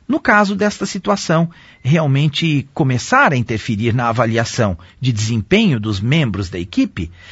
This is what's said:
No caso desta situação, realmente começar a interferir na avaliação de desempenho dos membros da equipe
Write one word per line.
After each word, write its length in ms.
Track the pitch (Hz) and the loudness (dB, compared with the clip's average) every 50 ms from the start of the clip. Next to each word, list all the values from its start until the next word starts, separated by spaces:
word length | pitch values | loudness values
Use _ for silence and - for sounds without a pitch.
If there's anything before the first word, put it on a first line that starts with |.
| _ | _
No 140 | - 262 320 | -4 -4 -2
caso 340 | - - 220 208 208 196 208 | 2 2 4 4 4 2 0
desta 300 | 190 208 208 202 - 196 | 0 -2 -2 -2 -4 -8
situação, 640 | 196 - 202 - 202 202 196 - - 165 160 170 165 - - - - - _ | -8 -8 -6 -2 -2 -2 -2 0 0 2 2 2 0 -4 -12 -20 -20 -20 _
realmente 880 | _ 123 151 170 160 143 135 139 147 156 143 - 170 165 151 139 120 - _ | _ 2 2 2 2 2 2 2 2 0 0 0 0 0 0 0 -2 -4 _
começar 580 | - 160 131 127 120 - - 247 262 285 226 147 | -2 0 0 0 -2 -2 0 2 4 4 4 2
a 40 | |
interferir 580 | 127 113 - 117 104 - - 117 98 113 117 107 | 0 -2 -2 -4 -6 -4 -4 -4 -2 0 0 0
na 140 | 131 120 117 | 0 0 0
avaliação 680 | 113 120 120 113 113 113 117 - - - 113 101 90 82 - - - _ | 0 0 0 0 2 0 -2 -2 0 0 0 0 0 -4 -10 -20 -12 _
de 120 | - 131 120 | -2 -2 0
desempenho 680 | 104 107 107 120 113 98 - 180 208 233 202 139 113 | 0 -2 -2 -2 -2 0 2 2 2 4 4 2 0
dos 200 | 104 107 107 95 | -2 -4 -4 -2
membros 500 | 98 117 143 170 151 117 95 95 101 85 | -2 0 0 2 0 0 -2 -4 -6 -6
da 80 | 95 90 | -6 -8
equipe 520 | 87 101 - - 269 - - - 87 80 - - - - | -10 -4 -2 -2 -2 -2 -2 -8 -8 -8 -10 -18 -20 -20